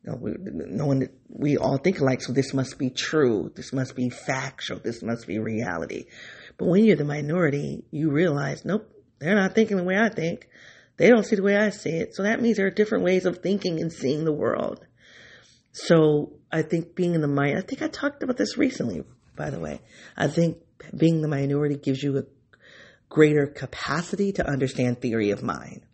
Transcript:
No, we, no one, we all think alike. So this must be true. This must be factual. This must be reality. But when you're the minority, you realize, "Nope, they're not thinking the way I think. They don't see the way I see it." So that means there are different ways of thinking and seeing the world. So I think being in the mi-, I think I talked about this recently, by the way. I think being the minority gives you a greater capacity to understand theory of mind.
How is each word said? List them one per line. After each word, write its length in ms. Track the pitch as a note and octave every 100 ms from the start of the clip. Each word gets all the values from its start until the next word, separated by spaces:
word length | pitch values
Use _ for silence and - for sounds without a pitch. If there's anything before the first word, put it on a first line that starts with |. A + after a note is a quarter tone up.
No, 120 | -
we, 200 | - - -
no 480 | F#3 - - - D3
one, 240 | C#3 - - _
we 300 | - D3 C#3
all 180 | - C#3
think 240 | F3+ F#3+
alike. 220 | C3+ B2+
So 100 | -
this 220 | B2+ C3+
must 240 | C3+ C3 -
be 100 | B2+
true. 640 | - - D#3 B2+ G#2 C2+
This 200 | - -
must 200 | C3+ B2+
be 140 | - B2
factual. 680 | - - C3 C3+ - - F2+
This 240 | A2 A#2
must 240 | G#2 A#2 -
be 120 | G2+
reality. 680 | A2 A2 A2+ E2+ - - - - - - - -
But 120 | F3
when 180 | F3+ A3
you're 100 | D3
the 80 |
minority, 800 | D3 D3 D3 F3 D#3+ C#3+ C#3+ C#3 -
you 200 | D3 D#3
realize, 540 | C#3+ F3 C#3+ C#3+ D3
"Nope, 260 | - G#3 - - _ _
they're 160 | D3+
not 200 | G#3 F#3+
thinking 220 | - G#3+ G3
the 80 |
way 140 | F3 F#3+
I 100 | A3
think. 400 | G#3+ E3 G#3+ - - - - _ -
They 140 | G3
don't 140 | A#3+
see 120 | G3+ G#3
the 60 |
way 140 | G3 G3+
I 120 | G#3+
see 220 | - -
it." 240 | E3 -
So 80 | -
that 180 | G3 A3+
means 160 | A#3 G3+
there 100 | G3
are 40 |
different 340 | F3+ G#3+ G3+
ways 220 | F3+ F#3 F#3
of 120 | F3
thinking 420 | F3 G3+ F#3 D#3+
and 120 | E3
seeing 320 | E3 B2+ D3
the 80 | D#3+
world. 540 | D3+ A2+ - - - - _ _ - - - _ _ _
So 680 | - - E3 D#3 D3 D3 - _
I 120 | D#3+
think 320 | D#3 E3+ E3
being 200 | - F3
in 60 | E3
the 80 | D3
mi-, 260 | C#3 C#3+
I 60 | C#3+
think 220 | - C4+
I 60 | D#4
talked 340 | - C#4+ -
about 160 | C4 B3
this 180 | G#3+ A#3+
recently, 480 | C4 - - E2 - _ _ -
by 140 | D3
the 100 | F2
way. 220 | D#2 C#2+ _ - - -
I 120 | D3
think 300 | E3+ E3 - _ _ - D3
being 240 | D#3+ D#3+
the 80 | D3+
minority 480 | C#3 C#3 C#3+ D3 C#3
gives 260 | C#3+ C3+
you 140 | C#3+ C3+
a 80 | - _ _ _ - - - _ _
greater 360 | D#3 D3+ D3+ C#3+
capacity 880 | D3 C#3 - - D3 F3 G3+ G3
to 140 | G3 -
understand 540 | C#3 C3+ - B2 A#2+
theory 300 | B2 A2+ G#2
of 120 | G2+
mind. 400 | - C#2 - - _